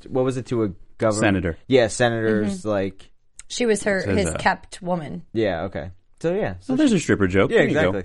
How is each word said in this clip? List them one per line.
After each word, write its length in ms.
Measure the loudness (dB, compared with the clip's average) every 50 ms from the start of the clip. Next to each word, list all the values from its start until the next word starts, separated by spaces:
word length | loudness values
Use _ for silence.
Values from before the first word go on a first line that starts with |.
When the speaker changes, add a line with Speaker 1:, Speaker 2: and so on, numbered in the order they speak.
| -12
Speaker 1:
what 160 | -4 -2 0 0
was 140 | 0 -2
it, 80 | -4 -6
to 180 | -4 -2 0 0
a 80 | -2 -4 -8 -16 -20 -6 -2
government 260 | 0 0 2 2 2
Speaker 2:
Senator. 320 | 2 2 2 0 -2 -4 -6 0
Speaker 1:
Yeah, 200 | 2 4 4 4
senators, 720 | 2 2 0 0 0 0 0 0 0 0 0 0 -2 -4 -6
Speaker 3:
Mm-hmm. 100 | -4 -2
Speaker 1:
like 420 | -2 -2 -2 -4 -6 -12 -18 -20 -20 _ _ _ _ -20 -16 -12
Speaker 3:
She 160 | -4 -2 0
was 180 | 0 0 0 0
her, 180 | -2 -2 -2
Speaker 2:
Says 160 | 0 0 0
Speaker 3:
his 140 | 2 0 0
Speaker 2:
that. 80 | -2 0
Speaker 3:
kept 420 | 0 0 0 0 -6 -14 -16 -10
woman. 420 | -6 -4 -4 -4 -4 -8 -10 -12 -12 -6 -4
Speaker 1:
Yeah, 300 | -2 0 0 0 -2 -4
okay. 260 | -6 -6 -8 -10 -10 -12 -16 _ _ _ _
So, 120 | -4 -2 -2
yeah. 200 | -2 -4 -4 -6 -8
So 100 | -6 -2 0
Speaker 2:
Well, 40 |
there's 140 | 2 2 4
Speaker 1:
she 40 | 2
Speaker 2:
a 20 | 2
stripper 260 | 2 2 2 2 2
joke. 240 | 2 4 2 2 4
Speaker 1:
Yeah, 60 | 4
Speaker 2:
There 100 | 2 2
you 60 | 2 2
go. 60 | 2 2 0
Speaker 1:
exactly. 140 | 0 -2